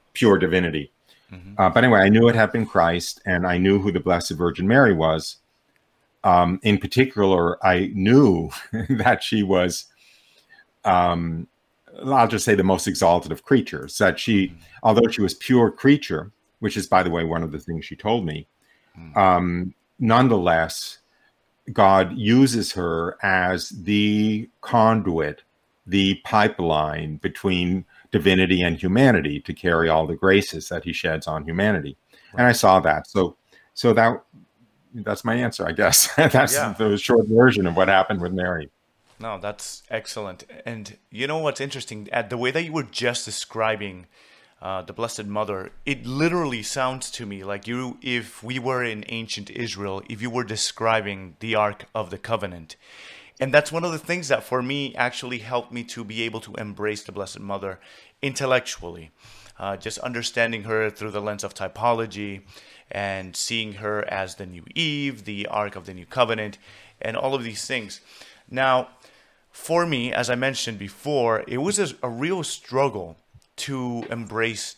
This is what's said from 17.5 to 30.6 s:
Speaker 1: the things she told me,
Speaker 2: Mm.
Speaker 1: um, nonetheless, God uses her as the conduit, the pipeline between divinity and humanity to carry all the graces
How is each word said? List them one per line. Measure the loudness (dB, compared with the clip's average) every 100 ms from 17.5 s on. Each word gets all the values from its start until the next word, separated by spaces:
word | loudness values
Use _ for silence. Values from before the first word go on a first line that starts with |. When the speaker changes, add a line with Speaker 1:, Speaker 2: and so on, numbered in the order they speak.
Speaker 1:
the | -8
things | -8 -10 -10
she | -8
told | -2 0 -2
me, | -8 -12 _ _ _ _ -20
Speaker 2:
Mm. | -4 4
Speaker 1:
um, | 6 6 2 -2 -6 -10 _ -2
nonetheless, | 4 6 6 4 4 2 0 -6 -12 -16 _ _ _ _ _ _ -4
God | 4 6 8 4 0
uses | 4 6 6 4 -4
her | -4 -2 -2 -4 -2
as | 0 2 2 0 -4
the | -8 -2 2 2 2 0 -2 -6 _
conduit, | 0 4 4 4 0 -2 -4 -6 _ _ _ _ -2
the | 2 2 0
pipeline | 0 2 2 2 0 0 0 -4 -8 -6
between | -8 -4 -2 0 0 -2 -6 _ _
divinity | 0 4 4 4 4
and | 2 0
humanity | 0 4 6 4 2 -6
to | -8
carry | -6 0 2 2
all | 2 0
the | 0
graces | 4 4 4 -6